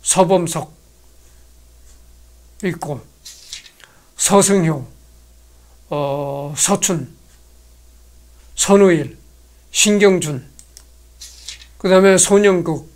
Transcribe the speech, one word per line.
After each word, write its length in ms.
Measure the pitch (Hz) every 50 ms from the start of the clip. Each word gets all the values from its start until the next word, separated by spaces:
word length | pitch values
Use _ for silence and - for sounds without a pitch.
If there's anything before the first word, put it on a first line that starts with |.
서범석 680 | _ - - 180 185 170 196 180 170 160 - 165 139 - - _ _ _ _ _ _ - _ - _ _ _ - - _ _ _ _ _ _ _ - - - _ - _ - _ - _ _ _ _ _ _ -
있고, 380 | - 185 165 170 - 151 143 117 - - _ _ _ - - - - - - - - - _ _ - _ _ _ _ _ _
서승효, 720 | - - - 196 202 196 196 202 196 170 165 156 135 123 - - - _ _ _ _ _ _ _ _ _ _ _ _ _ _ _ _ _ _
어, 640 | 170 147 143 139 139 143 143 139 139 143 143 147 151
서춘, 560 | - - - 202 196 - - 185 165 127 - - _ _ _ _ _ _ _ _ _ _ _ _ _ _ - _ - _ _ _ - _ _ - _ - - -
선우일, 640 | - - - 202 202 202 190 170 156 139 139 - - _ - _ _ _ _ _ _ _ _
신경준, 760 | - - - 214 208 202 208 202 190 175 135 151 147 123 - - - - - _ _ - - _ _ _ _ _ _ _ - - - - - - - - - - - -
그다음에 400 | - 180 185 185 190 196 190 185
손영극 680 | 185 - 202 202 208 202 190 175 165 165 160 160 - - -